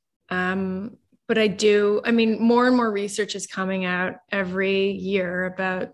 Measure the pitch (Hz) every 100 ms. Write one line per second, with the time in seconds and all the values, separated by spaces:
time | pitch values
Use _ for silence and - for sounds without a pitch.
0 | _ _ - 185 185 190 190 185 214 -
1 | _ _ - 220 214 208 214 208 208 208
2 | - 233 226 220 226 240 247 254 226 202
3 | 202 202 202 196 - 196 190 190 185 180
4 | 185 - _ 202 185 185 190 196 196 190
5 | 185 196 180 180 185 185 185 185 -